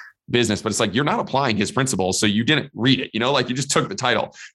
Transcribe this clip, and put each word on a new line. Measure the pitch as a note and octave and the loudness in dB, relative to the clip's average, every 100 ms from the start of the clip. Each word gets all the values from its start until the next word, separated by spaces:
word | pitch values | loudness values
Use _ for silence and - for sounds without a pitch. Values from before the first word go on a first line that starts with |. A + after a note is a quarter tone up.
| - _ - | -20 _ -2
business, | B2 A#2 G2+ | 0 2 0
but | A2 | -2
it's | G2+ | 0
like, | A2 | 0
you're | G#2 | 0
not | D3 G3 | 0 -2
applying | - C3 C#3 G#2 | -2 0 0 0
his | G2 | 0
principles. | C3 C3 F#2+ F#2 F#2+ | 0 0 0 0 2
So | G#2+ | 2
you | G#2 | 2
didn't | A#2+ D3+ C#3+ | 2 0 0
read | - B2+ B2+ | -2 2 2
it, | - | 0
you | A2 | -2
know, | B2 | 0
like, | C#3 B2 | 0 0
you | |
just | B2+ C3+ | -4 0
took | E3 - | 0 0
the | |
title. | G2 B2 A2 - - - | -2 0 0 -2 -8 -16